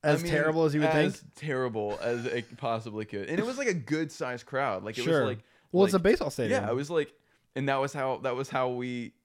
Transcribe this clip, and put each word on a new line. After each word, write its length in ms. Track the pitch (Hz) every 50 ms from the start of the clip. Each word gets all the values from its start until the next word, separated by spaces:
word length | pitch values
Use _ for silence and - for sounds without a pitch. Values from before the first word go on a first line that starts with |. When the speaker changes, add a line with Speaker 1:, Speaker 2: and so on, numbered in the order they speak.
| -
Speaker 1:
As 160 | 151 151 151
Speaker 2:
I 20 |
mean, 100 | 170 170
Speaker 1:
terrible 320 | 156 147 147 156 156 165 165
as 100 | 156 143
you 60 | 151
would 100 | 151 156
Speaker 2:
as 260 | 160 151 156 190 196
Speaker 1:
think? 180 | - - - _
Speaker 2:
terrible 640 | - 147 156 135 127 127 123 110 113 104 104 104 -
as 240 | 85 117 120 120 117
it 300 | 127 - 123 117 - 117
possibly 480 | - 139 120 113 110 110 117 104 107 107
could. 240 | - - 101 98 -
And 100 | 156 180
it 80 | 214
was, 120 | 240 262 269
like, 100 | 277 240
a 60 | 190
good 380 | 165 117 107 151 156 160 147
sized 340 | - - 147 127 123 117 -
crowd. 380 | - - 131 139 127 101 92 101
Like, 140 | 107 110 127
it 40 | 120
Speaker 1:
Sure. 160 | 160 165 147 123
Speaker 2:
was, 40 | 113 123
like, 80 | 107 - _ _ _ _ _
Speaker 1:
Well, 120 | - 180 196
it's 100 | 180 185
a 20 |
Speaker 2:
like, 60 | 190
Speaker 1:
baseball 280 | 170 196 233 - - 147
stadium. 320 | - - 120 - 247 262 -
Speaker 2:
yeah, 60 | -
it 40 | -
was, 160 | 127 147 147
like, 220 | 175 160 147 - - _ _ _ _ _ _ _ _
and 120 | 135 139 139
that 120 | 139 135
was 120 | 135 139
how, 260 | - 147 131 135 127 -
that 180 | 131 131 123
was 120 | 127 135 131
how 180 | - 135 131 127
we 440 | 123 123 123 127 123 120 117 - _ _